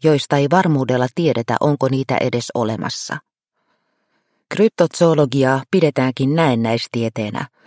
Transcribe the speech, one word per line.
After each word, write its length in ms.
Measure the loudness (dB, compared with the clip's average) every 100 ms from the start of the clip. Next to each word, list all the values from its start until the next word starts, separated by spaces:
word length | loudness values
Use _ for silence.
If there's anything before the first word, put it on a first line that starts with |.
joista 340 | 0 2 2 0
ei 100 | 2
varmuudella 560 | 2 2 2 0 0 0 0
tiedetä, 400 | 0 0 -2 0
onko 280 | 0 0 0
niitä 300 | -2 -2 -2
edes 280 | -2 -4 -4
olemassa. 640 | -4 -4 -4 -8 -10 -10 -12 -12 _ _ _ _ _ _ _ _ _ _ _ -8
Kryptozoologiaa 1120 | 0 0 2 0 2 2 4 2 2 0 0 0
pidetäänkin 640 | 2 2 2 -2 0 0 2
näennäistieteenä, 1120 | 2 0 0 -2 -4 -4 -4 -4 -6 -6 -10 _